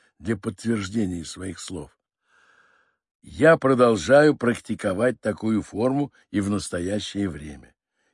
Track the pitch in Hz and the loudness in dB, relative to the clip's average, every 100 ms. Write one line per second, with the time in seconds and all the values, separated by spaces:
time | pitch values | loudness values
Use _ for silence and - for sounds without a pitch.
0 | _ _ 82 107 110 95 110 113 95 113 | _ _ -6 -6 -6 -8 -4 -2 -2 -4
1 | 95 87 73 92 92 82 - 90 - _ | -4 -4 -10 -12 -12 -12 -12 -12 -14 _
2 | _ _ _ _ _ _ _ _ _ _ | _ _ _ _ _ _ _ _ _ _
3 | _ _ - 80 156 156 135 123 120 107 | _ _ -14 2 4 4 4 4 4 4
4 | 78 143 151 131 120 110 - 110 127 92 | 6 6 6 4 0 -2 -4 -4 -4 0
5 | 123 113 107 95 110 107 - 95 127 139 | -2 -2 -4 -2 0 0 -2 -2 -2 0
6 | 143 _ _ 104 101 101 - 87 90 104 | -4 _ _ -4 -2 -2 -4 -6 -4 -4
7 | - 101 98 76 76 69 - _ _ _ | -6 -4 -4 -6 -14 -16 -20 _ _ _
8 | _ | _